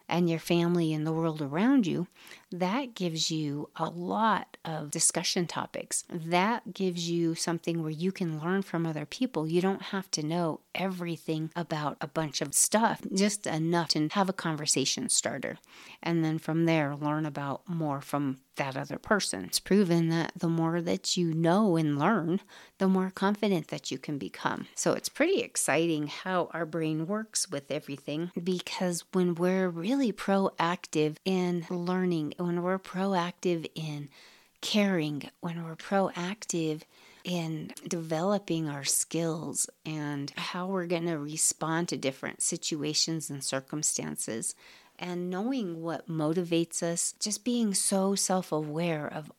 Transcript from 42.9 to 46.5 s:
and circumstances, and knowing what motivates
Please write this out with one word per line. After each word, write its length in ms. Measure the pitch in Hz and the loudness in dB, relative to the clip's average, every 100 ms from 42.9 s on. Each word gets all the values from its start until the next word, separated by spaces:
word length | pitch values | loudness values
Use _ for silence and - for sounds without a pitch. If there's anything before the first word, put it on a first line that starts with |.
| 151 - 160 - | 0 0 -2 -4
and 120 | 143 | -6
circumstances, 1080 | - 135 131 151 151 - 156 151 - 113 180 - - - - - | -4 -4 -4 -4 -2 -2 -4 -6 -6 -4 -6 -8 -16 -20 -20 -12
and 300 | 175 175 180 | -6 -4 -4
knowing 520 | 185 226 269 190 165 | -4 -2 -2 -4 -4
what 260 | 165 156 - | -6 -6 -4
motivates 760 | 160 151 170 175 | 0 2 2 2